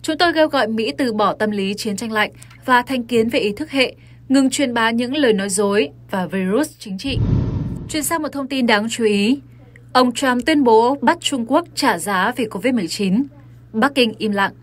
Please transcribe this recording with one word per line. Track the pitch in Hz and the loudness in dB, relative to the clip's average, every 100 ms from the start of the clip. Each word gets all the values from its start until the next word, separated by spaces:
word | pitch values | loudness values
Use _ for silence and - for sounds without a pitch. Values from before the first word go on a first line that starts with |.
"Chúng | - 311 | -4 0
tôi | 349 | 2
kêu | 320 311 | 4 2
gọi | 277 214 | 2 0
Mỹ | 220 226 277 | -2 -4 -2
từ | 254 | -2
bỏ | 208 202 | 2 0
tâm | 151 214 | 2 -2
lý | 208 196 | -2 -4
chiến | 202 220 202 | -4 -6 -6
tranh | 233 | -4
lạnh | 214 208 - - - | -2 -2 -4 -20 -12
và | - 247 | 2 2
thành | 240 262 | 2 -6
kiến | 233 240 226 | 0 0 2
về | 277 | 0
ý | 202 | -2
thức | 202 311 | -4 -6
hệ, | 277 247 - - - - | -2 -2 -4 -20 -20 0
ngừng | 269 269 | 2 2
truyền | 277 269 | 0 -2
bá | 240 226 | 0 0
những | 233 247 294 | 0 -2 2
lời | 262 | 2
nói | 202 196 | 2 0
dối | 196 202 202 - - - | 0 2 2 0 -6 -8
và | 196 175 | -4 -4
virus | 190 185 220 302 - | -4 0 0 -2 -8
chính | 220 190 | -12 -8
trị." | 269 247 - - - - - - - | -6 -2 0 0 0 -4 -6 -10 -6
Chuyển | 311 | -6
sang | 285 330 | -2 -4
một | 302 | -4
thông | 285 269 | -6 -6
tin | 269 240 | -2 2
đáng | 214 220 | 2 0
chú | - | -2
ý. | 220 202 208 285 - - - - - | 0 2 0 -2 -6 -20 -20 -20 -2
Ông | 254 254 | 2 2
Trump | 247 269 247 277 | 0 -2 0 2
tuyên | 302 | 2
bố | 240 220 233 277 | 6 4 4 2
bắt | 247 339 | 0 0
Trung | - 269 226 | -2 -4 0
Quốc | 285 339 | 0 0
trả | - 269 180 | -2 -2 0
giá | 175 190 196 247 | -2 0 0 -2
vì | |
covid | 220 196 226 | -4 -2 -2
mười | 247 170 | -2 -4
chín. | - 196 202 285 - - - - | -2 0 0 -2 -8 -20 -20 -8
Bắc | 220 269 | 0 0
Kinh | 269 233 214 | 2 0 0
im | 214 | -4
lặng. | 202 190 - | -2 -2 -4